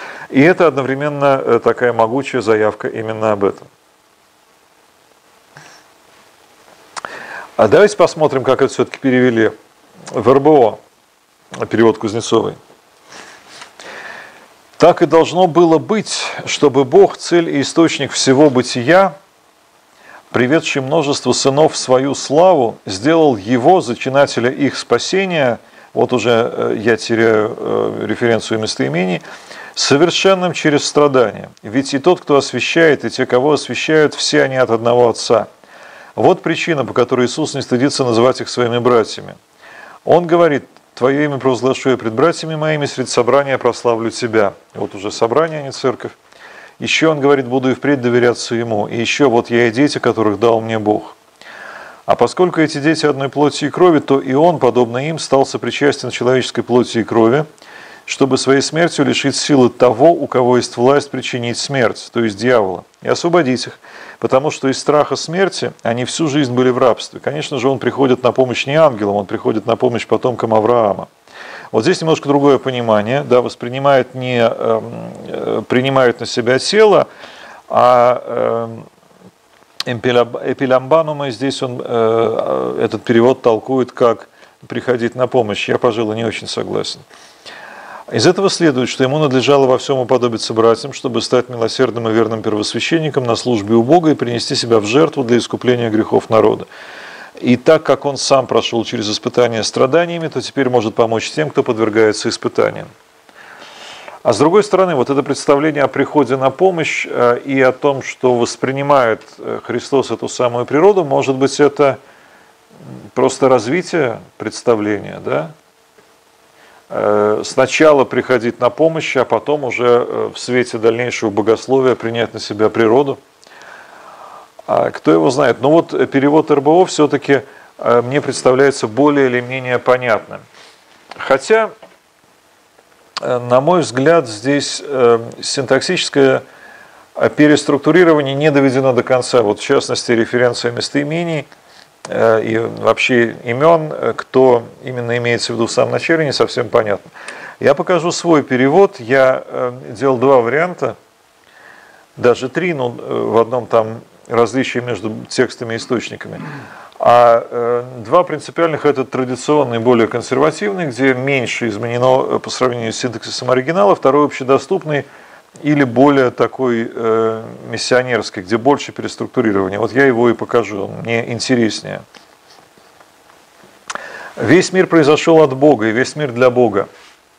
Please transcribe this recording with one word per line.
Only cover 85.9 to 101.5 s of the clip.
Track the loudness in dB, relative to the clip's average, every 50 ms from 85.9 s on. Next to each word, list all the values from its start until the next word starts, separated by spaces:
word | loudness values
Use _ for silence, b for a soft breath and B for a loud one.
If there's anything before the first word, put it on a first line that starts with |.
| -2 -2 -4 -4 -4
не | -4 -4
очень | -6 -6 -8 -10
согласен. | -10 -8 -8 -6 -6 -6 -6 -6 -8 -12 -14 -18 _ B B B B B B B B B B B B B B B B B B B B
Из | -2 2 2
этого | 2 2 2 0 -2
следует, | 0 2 0 0 2 0 -2
что | -4 -2 -2 -2
ему | 0 0
надлежало | 0 0 0 0 0 2 4 4 4 4
во | 4 2 0
всём | 0 -2 -2
уподобиться | -2 0 0 0 0 0 0 -4 -4 -6 -4 0
братьям, | 2 4 4 4 2 -2 -12 -12
чтобы | -8 -8 -6 -4 -4 -2
стать | 0 0 0 -2 -2
милосердным | -6 -6 -6 -4 -2 -2 -2 -2 -2 -4 -4
и | 0
верным | 0 0 0 0 -2 -4 -4
первосвященником | -4 -2 -2 -4 -4 -6 -6 -4 -2 -2 -2 -2 -2 -2 -2 -2
на | -2 -2
службе | -2 -2 -2 -2 -2 0 2 2
у | 2
Бога | 4 4 4 4 4 2
и | 0
принести | 0 -2 -4 -4 -6 -4 -4 -6
себя | -4 0 2 2 2
в | 2
жертву | 2 2 2 2 2 0 -4 -2
для | 0 0 0
искупления | 0 -2 -6 -4 0 0 0 0 0 -2
грехов | 0 -2 0 2 0 -2 0 2
народа. | 2 4 4 4 2 0 -8 -14 B B B B B B B B B B B B B -4
И | 0 0 0
так | 2 4 4 2 4
как | 4 0 0 0 0
он | -6 -6
сам | -4 0 2 2 2 2
прошёл | 0 0 -2 0 0 -2 -4 -4
через | -4 -6 -6 -6 -4
испытания | -6 -6 -6 -4 0 0 0 0 0 -4 -6
страданиями, | -4 0 0 0 2 2 0 0 -2 -4 -6 -6
то | -6 -6 -8
теперь | -8 -6 -4 -2 0 2
может | 2 0 0 0 0
помочь | 0 0 0 0 -4 -4 -6
тем, | -4 -4 -4
кто | -2